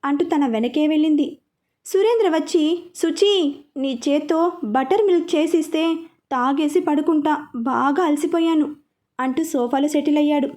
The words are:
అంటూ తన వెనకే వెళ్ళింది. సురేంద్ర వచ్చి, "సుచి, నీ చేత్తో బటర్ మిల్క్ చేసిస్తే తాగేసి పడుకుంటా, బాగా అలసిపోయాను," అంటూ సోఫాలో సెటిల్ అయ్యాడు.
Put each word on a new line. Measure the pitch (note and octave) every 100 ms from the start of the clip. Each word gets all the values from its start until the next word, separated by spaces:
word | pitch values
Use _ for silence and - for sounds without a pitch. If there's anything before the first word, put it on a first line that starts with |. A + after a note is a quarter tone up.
అంటూ | C#4 C#4+
తన | E4+ D#4 C#4+
వెనకే | A3 A#3+ C#4 D4+
వెళ్ళింది. | D#4 D#4 D4+ C#4+ - _ _ _ _ -
సురేంద్ర | F#4+ G#4+ A#4 G4+
వచ్చి, | D#4+ D4+ F4 D4+ F4 - -
"సుచి, | E4 D#4+ G4+ G4+ D4+ C#4+ - -
నీ | C4+ A#3+ D4
చేత్తో | C#4+ D4 D#4+ E4+ E4+
బటర్ | G#3+ A3+ C4 G4 G#4
మిల్క్ | F4 E4+ D#4
చేసిస్తే | D#4+ E4+ D#4 D#4+ E4 E4 - _ _
తాగేసి | C4+ B3 C#4 D4+ D#4
పడుకుంటా, | E4+ D4+ D#4 D#4 D4 D4 D4+ B3
బాగా | A#3 A#3+ C4 C#4+
అలసిపోయాను," | F4 D4 D4+ E4+ E4 D#4+ D4 D4+ _ _ _ _
అంటూ | C4 C4
సోఫాలో | D#4+ C#4+ A#3+ C4+ C#4+
సెటిల్ | D4 D4 D4
అయ్యాడు. | D4 D4 C#4